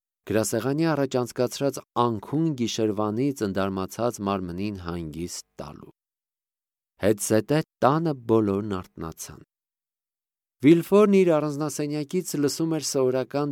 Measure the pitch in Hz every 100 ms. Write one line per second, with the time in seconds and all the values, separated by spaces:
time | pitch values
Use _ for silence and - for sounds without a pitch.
0 | _ _ - 104 107 117 117 143 165 147
1 | 139 127 120 - 123 - 139 135 - -
2 | 120 110 - 143 165 135 113 - 110 101
3 | 107 107 139 135 107 95 98 95 92 -
4 | 117 113 101 98 90 87 101 98 87 87
5 | 80 76 87 - - - 76 - - -
6 | _ _ _ _ _ _ _ _ _ _
7 | 98 110 - 110 104 147 - - 131 151
8 | 165 139 113 113 107 98 107 95 92 -
9 | 82 80 - 73 - _ _ _ _ _
10 | _ _ _ _ _ _ 127 170 160 202
11 | 208 196 185 156 151 143 151 - 147 151
12 | 147 180 170 147 143 - 165 160 135 139
13 | 127 131 123 139 147